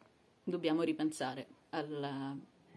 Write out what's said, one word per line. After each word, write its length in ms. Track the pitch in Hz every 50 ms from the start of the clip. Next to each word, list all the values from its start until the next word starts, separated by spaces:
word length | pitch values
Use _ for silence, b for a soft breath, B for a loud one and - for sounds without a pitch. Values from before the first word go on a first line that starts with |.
| - - _ _ _ _ _ _ -
dobbiamo 400 | - 180 170 165 160 156 165 165
ripensare 640 | 160 151 151 156 156 156 - 139 127 131 139 - - - - - -
al, 680 | - 160 147 151 151 143 143 143 139 135 135 135 139 139 - - _ - - - -